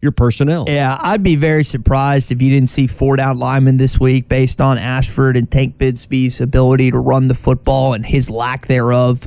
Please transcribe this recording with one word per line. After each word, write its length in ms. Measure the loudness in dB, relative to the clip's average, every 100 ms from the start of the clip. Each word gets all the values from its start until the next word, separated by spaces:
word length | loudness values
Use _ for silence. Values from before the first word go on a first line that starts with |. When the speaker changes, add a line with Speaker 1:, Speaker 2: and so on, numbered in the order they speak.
Speaker 1:
your 100 | -4
personnel. 540 | 0 0 0 0 -2 -2
Speaker 2:
Yeah, 300 | -2 -2 -2
I'd 240 | -2 0
be 140 | 0 2
very 260 | 2 0
surprised 680 | 0 -2 0 0 2 0 0
if 120 | 0
you 80 | 2
didn't 180 | 2 2
see 180 | 0 -2
four 300 | 0 0 0
down 240 | 0 -2
linemen 380 | -2 2 2 4
this 200 | 2 2
week 300 | 2 0 0
based 320 | 0 0 0
on 180 | 0 0
Ashford 600 | -2 -4 -4 0 0 0
and 120 | 0
Tank 280 | -2 -2 -2
Bigsby's 640 | -4 -4 -4 -2 -2 -2
ability 500 | -2 2 4 4 2
to 80 | 0
run 300 | 0 2 2
the 40 |
football 600 | 0 0 -2 0 0 0
and 120 | -2 -2
his 240 | -2 -2
lack 380 | -4 -6 -6 -2
thereof 580 | 0 2 2 2 0